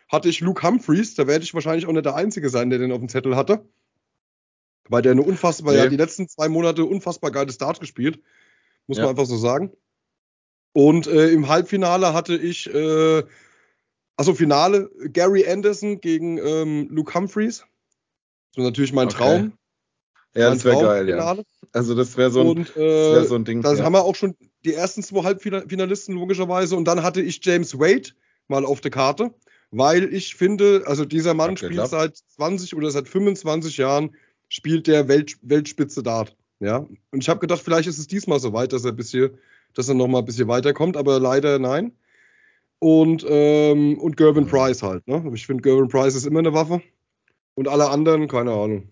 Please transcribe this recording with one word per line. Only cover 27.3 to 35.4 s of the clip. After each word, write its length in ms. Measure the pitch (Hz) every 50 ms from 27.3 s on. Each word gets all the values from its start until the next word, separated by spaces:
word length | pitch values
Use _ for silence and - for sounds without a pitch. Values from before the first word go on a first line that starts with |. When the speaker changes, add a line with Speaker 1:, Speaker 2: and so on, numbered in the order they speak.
| 160 - -
Speaker 1:
James 340 | 180 175 180 175 - - 131
Wade 320 | 151 180 196 - - - _ _ _ _ _ _ _ -
mal 160 | 139 139 139
auf 160 | 135 143 -
der 100 | - 131
Karte, 440 | 117 123 131 135 139 - 226 240 - _ _ _ _ _ _ _
weil 420 | - 113 131 147 165 180 190 - -
ich 220 | 190 185 - -
finde, 500 | - 180 190 208 196 202 202 202 190 190
also 180 | 147 143 139 147
dieser 300 | 143 151 165 160 175 160
Mann 180 | 156 156 175 190
Speaker 2:
Hat 60 | -
Speaker 1:
spielt 140 | - - 170
Speaker 2:
geklappt. 180 | 185 160 131
Speaker 1:
seit 260 | 165 160 160 156 -
zwanzig 580 | - _ _ _ - 151 165 196 180 180 175 -
oder 160 | 156 147 151
seit 180 | 139 143 135 -
fünfundzwanzig 680 | - 190 202 202 196 - - 156 151 165 160 160 143
Jahren, 400 | - 131 135 139 143 156 147 - _ _ _ _ _ _ -
spielt 380 | - - - 151 160 160 160
der 220 | 160 151 151 139 131
Welt-, 300 | 139 147 147 147 - _